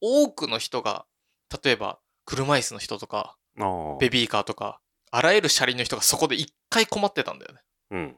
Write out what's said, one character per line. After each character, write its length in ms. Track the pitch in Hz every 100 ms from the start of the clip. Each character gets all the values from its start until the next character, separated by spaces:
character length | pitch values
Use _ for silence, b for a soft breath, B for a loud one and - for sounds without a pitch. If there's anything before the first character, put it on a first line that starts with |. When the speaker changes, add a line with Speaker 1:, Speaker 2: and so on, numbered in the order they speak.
Speaker 1:
う 240 | 214 277 294
多 60 |
く 160 | - 151
の 100 | 117
人 240 | - 127
が、 240 | 113 98 - _ _ _ _ -
例 80 | 139
え 40 | 117
ば 240 | 101 90 _ _ -
車 300 | 131 135 143
椅 60 |
子 100 | 117
の 60 | 107
人 180 | - 104
と 100 | -
か、 300 | 104 - - _ -
Speaker 2:
あ 40 |
ー。 340 | 101 90 78 76
Speaker 1:
ベ 120 | 127
ビ 160 | 123 113
ー 20 |
カ 140 | 107
ー 20 |
と 100 | 101
か、 280 | 110 104 - _ _ _
あ 120 | 117
ら 120 | 160
ゆ 80 | 208
る 80 | 170
車 180 | - 127
輪 100 | 123
の 60 |
人 120 | 117 117
が 60 |
そ 160 | - -
こ 100 | 156
で 80 | 120
一 180 | 147 _ _
回 160 | 226 220
困 220 | 208 202
っ 60 |
て 100 | -
た 100 | 127
ん 60 | -
だ 60 | -
よ 80 |
ね。 80 | - _ _ _
Speaker 2:
う 60 | 104
ん。 180 | 151